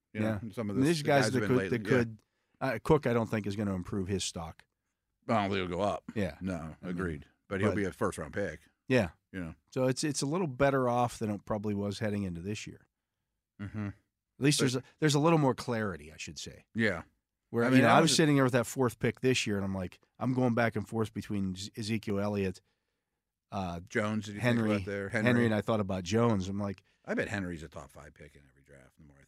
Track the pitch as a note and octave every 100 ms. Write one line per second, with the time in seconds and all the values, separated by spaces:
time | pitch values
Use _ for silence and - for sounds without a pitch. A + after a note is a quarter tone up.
0 | _ G#2+ A2 G#2+ A#2 A2 G#2 G2+ C#3 E3+
1 | D3 C#3+ A2+ C3 G#2 B2 F#2+ A#2+ G2+ B2+
2 | A#2 A2 _ _ _ _ C3+ A2+ - D#3
3 | C3+ A#2 A2 A2+ G#2 G2+ G#2 F#2+ F2+ G#2
4 | F#2 G2 - F2 E2 - _ _ _ _
5 | _ _ - A2+ G2 G2 F2+ F2 G2+ F2
6 | - A2+ F#2 D2 F#2 F2 D#2 D2 F2+ F2+
7 | F#2 D2 - _ _ G2 G#2 G2 F#2+ -
8 | G#2 E2+ D#2 F2 G2 D#2 _ _ _ B2+
9 | F2+ - _ F#2+ E2+ E2 _ - C3 C3
10 | D3+ C#3+ C#3 E3 F3 B2 C#3 C3+ B2 A#2+
11 | A#2+ - A2 G#2 - G#2+ G#2+ G2+ G2+ G2
12 | A2 G2+ G2 E2+ F2+ G#2+ - - _ _
13 | _ _ _ _ _ _ G2+ G#2+ G#2 -
14 | _ _ _ _ C3+ C#3+ C3 B2+ - _
15 | D#3 C#3+ D#3 E3 C#3 - - A#2 G#2+ E2
16 | D2+ D#2 - D#2 - C#2 _ G#2+ A2 E2+
17 | - _ _ _ _ A2+ A#2+ C3 A#2 B2+
18 | D#3+ C#3+ D#3+ C#3+ C3 B2 A2+ - B2 -
19 | B2 - C3 B2+ - G2+ G2 F#2+ F2+ -
20 | _ _ A#2+ B2+ B2+ A#2 A#2 G#2+ G2+ A2
21 | G#2+ - - G#2 G2 F#2 G2 - G#2+ A2
22 | A2 G2+ G2+ G#2 F#2+ F#2 _ _ _ _
23 | _ _ _ _ _ G#2+ F#2 E2+ F#2 A#2+
24 | G#2+ G#2+ G#2+ G#2 B2 A#2+ A2 G#2+ F#2+ G2+
25 | G2 A2 A#2 A#2+ A#2 G#2+ G2+ A2 G2 F#2+
26 | F2+ A2 A#2+ G#2 F#2 G2 G2+ G2 _ _
27 | - A3 A2+ G#2 F2+ E2+ D#2 - C#2+ -
28 | D2+ D2+ D2+ C#2+ C#2 C2+ C#2 C#2 C2 _
29 | D2+ C#2